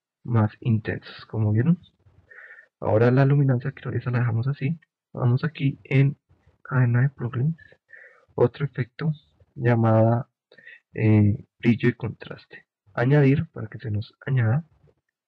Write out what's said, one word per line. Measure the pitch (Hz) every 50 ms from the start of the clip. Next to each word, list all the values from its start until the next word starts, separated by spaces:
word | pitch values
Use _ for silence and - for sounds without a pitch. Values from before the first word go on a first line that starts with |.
| _ _ _ _ -
más | 123 117 113 107 107 - -
intensos, | - 123 110 107 - - - - - - - - - -
como | - 113 110 104 104
vieron. | 113 127 165 175 - - _ _ _ _ _ _ _ _ _ - - - - - - - _ _ -
Ahora | - 101 101 107 120 123
la | 123 135 139
luminancia, | 135 143 143 139 135 127 120 123 135 -
creo | - - 123
que | 113 120
esa | - 127
la | 123 120
dejamos | 123 117 113 113 123 135
así. | 143 - 143 135 170 - _ _ _ _ _ _
Vamos | - - 123 120 123 135 -
aquí | 156 - - 151 135 - - -
en | - 143 135 139 139 143 - _ _ _ _ _ _ _ _ -
cadena | - 131 127 127 120 120 120
de | 131 143
plugins, | - - 123 117 123 123 135 160 165 - - _ - _ _ _ - - - - _ _ _ _ -
otro | - 123 123 - - 147
efecto | - - - 123 - _ - 160 160 151 - _ _ _ _ _ _ _
llamada, | 139 120 120 120 113 113 113 110 110 110 113 117 120 - _ _ _ _ _ _ _ - - - - _ _ -
eh, | - 110 110 107 107 104 104 104 - - _ _ _
brillo | - 123 110 - - 127
y | -
contraste. | - 123 104 - - - - - - - _ - - _ _ _ _ _ _ -
Añadir | - 120 131 147 147 139 135 139 165 165 -
para | - - 113 -
que | - 104
se | - 113
nos | 104 104 117 - _ _ -
añada | - 139 127 113 110 120 160 - _ _ _ _ _ _ _ _ _ _ _ _